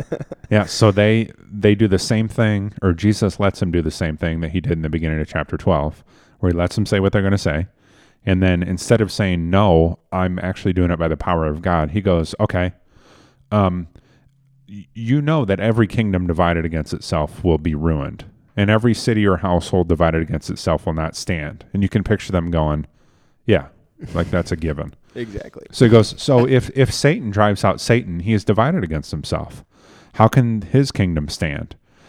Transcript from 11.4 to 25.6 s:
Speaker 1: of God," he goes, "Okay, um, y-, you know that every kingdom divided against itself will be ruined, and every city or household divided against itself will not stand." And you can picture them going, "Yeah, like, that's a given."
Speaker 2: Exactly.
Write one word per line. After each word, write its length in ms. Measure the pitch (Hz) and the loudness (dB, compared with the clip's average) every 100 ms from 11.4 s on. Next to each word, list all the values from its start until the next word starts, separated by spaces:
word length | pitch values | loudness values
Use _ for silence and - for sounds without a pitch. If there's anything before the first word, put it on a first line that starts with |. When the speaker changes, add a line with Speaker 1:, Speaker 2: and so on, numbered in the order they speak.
| 78 | 0
Speaker 1:
of 160 | 76 | -2
God," 300 | 90 85 76 | -2 0 0
he 100 | 95 | -2
goes, 320 | 98 87 80 - | 0 0 0 -2
"Okay, 340 | 107 95 90 - _ _ _ - _ _ - | -2 0 -4 -6 _ _ _ -20 _ _ -4
um, 360 | 107 98 90 85 - _ _ _ _ _ _ - | 0 0 0 -8 -16 _ _ _ _ _ _ -20
y-, 200 | 202 - | -20 -18
you 280 | - 113 143 | -10 -2 0
know 240 | 147 160 107 | 2 0 2
that 140 | 95 | 0
every 280 | 107 113 107 | 2 2 2
kingdom 380 | - 110 92 90 | 2 0 0 0
divided 380 | 82 85 85 82 | 2 2 2 -2
against 280 | 80 73 | -4 -4
itself 500 | - - 82 76 - | -8 -4 -2 -2 -2
will 140 | 90 80 | 0 0
be 180 | 78 73 | 0 -2
ruined, 500 | 80 78 69 - - - _ - | 0 -2 -4 -10 -18 -20 _ -2
and 140 | 101 | 2
every 240 | 110 120 | 4 2
city 340 | 110 - 107 101 | 0 0 2 2
or 100 | 90 | 2
household 500 | 95 87 - 95 85 | 2 0 0 0 2
divided 320 | 82 85 82 | 2 2 0
against 280 | 80 78 - | -2 -4 -6
itself 360 | - - 80 - | -6 -2 -2 -2
will 80 | |
not 220 | 80 80 - | -4 -4 -6
stand." 500 | - 85 73 - - | -6 -6 -6 -12 -8
And 100 | 101 | -2
you 60 | 98 | 0
can 140 | 107 | 0
picture 280 | 95 104 - | 0 -2 -2
them 180 | 92 85 | -4 -2
going, 340 | 82 78 76 73 _ _ _ _ _ - | 0 0 -2 -6 _ _ _ _ _ 0
"Yeah, 220 | 92 67 _ _ _ - | 0 0 _ _ _ -10
like, 160 | 85 87 | -6 -2
that's 200 | 90 82 | -2 -4
a 40 | 82 | -4
given." 380 | 80 73 73 - _ 117 | -4 -6 -8 -14 _ -14
Speaker 2:
Exactly. 500 | 117 101 - - | -12 -12 -14 -18